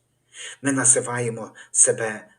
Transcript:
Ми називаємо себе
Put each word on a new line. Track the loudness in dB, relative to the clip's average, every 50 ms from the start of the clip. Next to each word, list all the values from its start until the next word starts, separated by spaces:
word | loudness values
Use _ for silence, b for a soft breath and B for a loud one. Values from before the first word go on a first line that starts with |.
| _ _ _ _ _ B B B B B B B -4
Ми | -2 0
називаємо | 2 4 4 4 4 2 0 -2 -4 -4 -4 -4 -6 -10 -12 B B B B 0
себе | 2 4 4 2 0 -2 -4 -6 -8 -12 -18 _